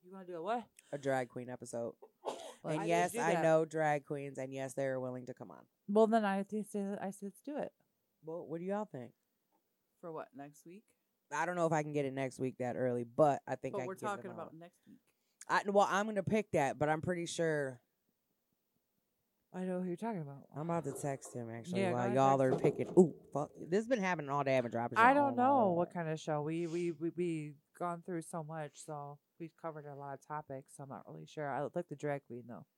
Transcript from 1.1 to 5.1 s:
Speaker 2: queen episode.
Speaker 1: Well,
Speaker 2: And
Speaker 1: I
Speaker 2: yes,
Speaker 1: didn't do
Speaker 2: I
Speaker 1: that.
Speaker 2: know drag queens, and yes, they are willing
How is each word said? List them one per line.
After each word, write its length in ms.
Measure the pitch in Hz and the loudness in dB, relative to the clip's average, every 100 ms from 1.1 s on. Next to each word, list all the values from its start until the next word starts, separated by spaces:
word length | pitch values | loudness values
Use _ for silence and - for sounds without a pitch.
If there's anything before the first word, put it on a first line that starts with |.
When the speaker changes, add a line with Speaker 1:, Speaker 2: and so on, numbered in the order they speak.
| 135 123 | 2 0
Speaker 2:
queen 180 | - 123 | -6 -8
episode. 460 | 127 127 120 117 - - _ | -10 -6 -4 -4 -6 -20 _
Speaker 1:
Well, 120 | - - - - - | -8 -8 -10 -12 -4
Speaker 2:
And 60 | 156 | -2
Speaker 1:
I 20 | |
Speaker 2:
yes, 280 | 165 170 180 | 2 2 2
Speaker 1:
didn't 120 | - | 2
do 60 | 160 | 2
Speaker 2:
I 40 | |
Speaker 1:
that. 80 | 170 | 4
Speaker 2:
know 220 | 160 160 | 6 6
drag 400 | 160 156 156 147 | 4 2 2 2
queens, 340 | 135 147 139 135 | 0 -6 -6 -6
and 140 | 131 | -6
yes, 220 | 135 135 | -4 -4
they 100 | 127 | -2
are 160 | 135 131 | 0 0
willing 260 | 127 | -2